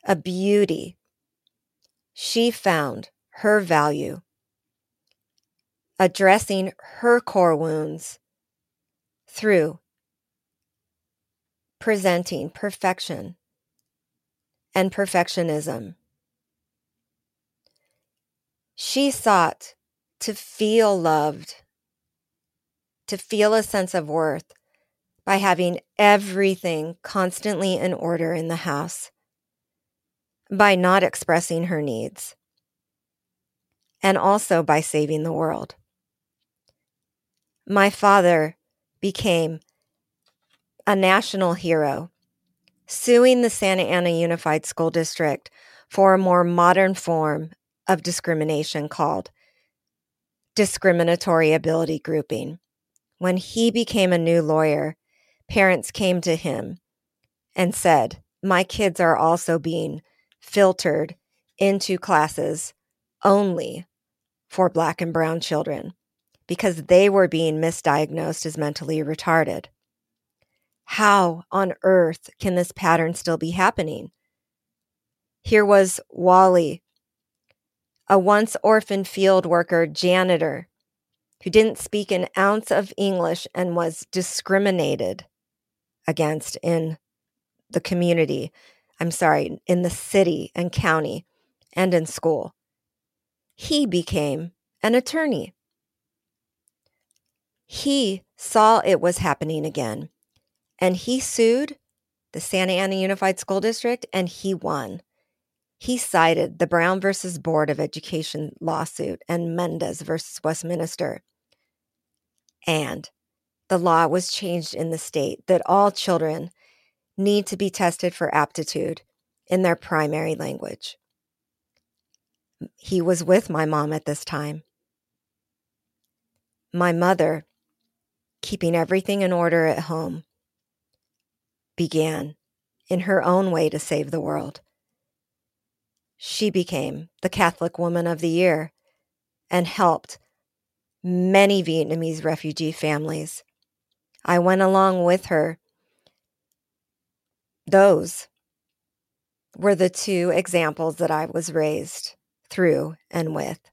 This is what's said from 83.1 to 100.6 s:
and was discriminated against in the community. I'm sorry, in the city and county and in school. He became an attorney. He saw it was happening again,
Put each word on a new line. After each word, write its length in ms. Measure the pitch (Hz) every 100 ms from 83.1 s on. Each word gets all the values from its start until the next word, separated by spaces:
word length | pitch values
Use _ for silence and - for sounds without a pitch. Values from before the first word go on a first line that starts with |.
| 185 170 175 -
and 220 | - 180 170
was 300 | 165 160 -
discriminated 1120 | 185 175 - - 196 202 185 143 139 92 98 - _ _ _ _ _ _ _ -
against 520 | 156 151 156 - -
in 360 | 170 165 160 156 _ _ _ _ _ _ _
the 100 | 175
community. 720 | - 175 175 170 151 139 160 _ _ _ _ _
I'm 120 | 165
sorry, 500 | - 170 151 143 - -
in 160 | 180
the 60 | 180
city 640 | - - 202 180 151 -
and 160 | - 175
county 540 | - 185 160 151 - - _ _ _ _
and 220 | - 185
in 100 | 175
school. 500 | 160 - 165 151 - _ _ _ _ _ _ _ _ _ _
He 320 | _ - 294 254
became 640 | 175 170 185 147 143 170 _ _ _
an 120 | 214
attorney. 600 | 247 254 320 311 180 104 _ _ _ _ _ _ _ _ _ _ _ _ _ _ _ _ _ _ _ _ _ _
He 580 | - 285 277 220 190 _ _
saw 460 | - 220 214 226
it 160 | - 175
was 180 | 175 175
happening 460 | 180 143 156 156
again, 460 | 156 156 117 107 151 _ _ _ _ _